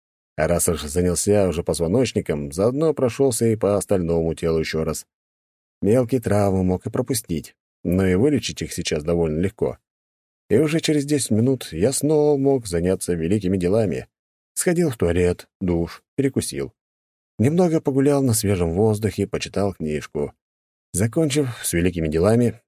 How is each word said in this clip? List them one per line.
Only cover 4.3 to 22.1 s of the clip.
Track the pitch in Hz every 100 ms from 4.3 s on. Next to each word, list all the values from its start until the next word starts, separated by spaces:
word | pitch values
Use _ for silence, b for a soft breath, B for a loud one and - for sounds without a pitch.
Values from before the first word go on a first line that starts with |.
телу | 80 82 82
ещё | 78 80
раз. | 78 78 - _ _ _ _ _ _ -
Мелкие | 98 123 120 131
травмы | 117 101 101 95
мог | 92 92 113
и |
пропустить, | 131 127 127 - 80 - _ _ _
но | - 90 95
и | 92
вылечить | 139 139 - 76
их | 82
сейчас | - 85 80
довольно | 76 87 82 78
легко. | 95 - 71 - _ _ _ _ _ _ -
И | 139
уже | 151 160
через | 156 151
десять | 143 147 -
минут | 107 123 131 -
я | 80 110
снова | 139 143 151 147 143
мог | 135 135 110
заняться | 85 87 95 -
великими | 85 82 107 92 95
делами. | 87 107 104 65 - _ _ _ _
Сходил | - 180 170 165
в | 117
туалет, | 87 85 87 90 - -
душ, | 92 85 85 - _ -
перекусил. | 135 127 - 69 127 _ _ _ _ _ _ -
Немного | 120 170 180 156
погулял | 151 135 139 143
на | 135
свежем | 110 98 98 85
воздухе, | 85 110 104 107 - 98
почитал | 80 - 95 98
книжку. | 90 80 76 - 76 73 - _ _ _ _ _
Закончив | 87 113 165 160 143 135 113
с | -
великими | 85 90 87
делами, | 80